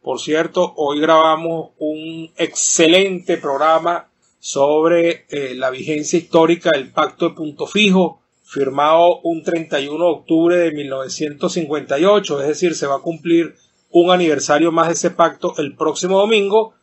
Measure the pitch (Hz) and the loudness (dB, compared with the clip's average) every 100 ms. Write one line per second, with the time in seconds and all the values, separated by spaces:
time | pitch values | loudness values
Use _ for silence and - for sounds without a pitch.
0 | - 127 - 156 165 - 175 - 147 147 | -6 -8 -2 -2 0 -2 -2 -2 -4 0
1 | 160 160 160 156 165 165 156 _ 151 156 | 4 4 4 0 -2 -8 -10 _ -8 -8
2 | 160 165 165 - 165 - - - 165 180 | -10 -14 -16 -6 -6 -4 -4 2 4 4
3 | 196 185 180 170 151 139 156 160 170 170 | 2 -4 -4 -4 -2 0 2 2 0 -4
4 | - _ _ _ - 139 139 151 165 170 | -8 _ _ _ -8 0 2 2 2 2
5 | 170 165 _ 147 135 127 131 131 151 151 | 2 -2 _ -10 -8 -6 -6 -6 -6 -6
6 | 147 175 - 170 165 170 175 147 127 - | -2 -4 2 2 4 2 0 -2 -2 -4
7 | - - 170 156 156 139 143 202 208 185 | -4 -2 -6 -4 -12 -10 -6 0 2 4
8 | 170 - _ _ _ - 135 139 147 165 | 0 -4 _ _ _ -4 -4 0 2 4
9 | 175 175 170 165 151 165 160 151 139 156 | 4 2 -4 -4 -4 -4 -4 -6 -4 -2
10 | 175 156 - 160 170 175 170 151 139 131 | -2 -2 -2 2 2 2 0 -2 -8 -8
11 | 131 - 151 143 180 180 156 151 123 143 | -8 -8 -8 -6 -6 -4 -4 -6 -4 0
12 | 185 208 196 143 143 151 175 156 143 139 | 2 2 0 -4 -4 -2 -2 -2 -4 -4
13 | 175 165 175 165 156 - _ _ _ 175 | -4 -8 0 0 0 -10 _ _ _ 2
14 | 175 180 170 143 - 147 165 165 165 165 | 4 4 2 0 2 2 2 2 0 0
15 | 175 175 165 - 180 165 143 - 156 151 | -2 0 0 0 -8 -6 -8 -4 -4 -2
16 | 180 190 208 226 196 214 214 _ | 0 2 2 2 2 0 0 _